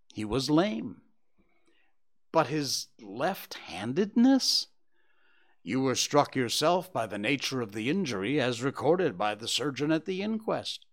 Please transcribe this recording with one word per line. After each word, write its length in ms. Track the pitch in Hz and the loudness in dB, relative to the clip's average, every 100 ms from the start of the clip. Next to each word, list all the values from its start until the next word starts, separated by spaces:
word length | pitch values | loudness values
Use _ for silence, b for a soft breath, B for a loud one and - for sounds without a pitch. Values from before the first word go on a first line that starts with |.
| _ | _
He 100 | - | -8
was 260 | 107 123 131 | -4 -2 2
lame. 520 | 151 208 226 113 - _ _ _ _ _ _ _ _ _ _ _ _ _ | 2 2 -2 -8 -12 _ _ _ _ _ _ _ _ _ _ _ _ _
But 160 | 160 131 | 0 0
his 400 | 151 135 - - - | -2 -4 -6 -8 -16
left-handedness? 1700 | 104 110 165 196 - - - 90 110 143 208 139 254 269 - - - _ _ _ _ _ _ _ _ _ | -14 -6 -6 -6 -12 -16 -14 -10 -6 -2 0 4 4 4 2 0 -2 _ _ _ _ _ _ _ _ _
You 180 | 87 127 | -4 -2
were 140 | 135 120 | 0 0
struck 400 | - 147 135 131 | 2 2 2 0
yourself 580 | 117 - 156 180 - | -2 0 0 0 -2
by 140 | 123 110 | -6 -6
the 100 | 101 | -4
nature 420 | 107 139 - 131 | -2 -2 -2 -6
of 140 | 110 | -6
the 160 | 110 113 | -4 -2
injury 500 | 190 151 101 101 147 | -2 -2 -4 -2 0
as 220 | 127 117 | -2 -2
recorded 560 | 135 - 143 185 160 90 | -4 4 8 8 4 2
by 180 | 107 104 | 0 0
the 120 | 113 | -2
surgeon 420 | - 143 127 147 | 0 0 0 2
at 140 | 160 190 | 2 0
the 160 | 185 | -4
inquest. 640 | 214 220 - 147 - - _ | -2 -2 -2 -2 -4 -10 _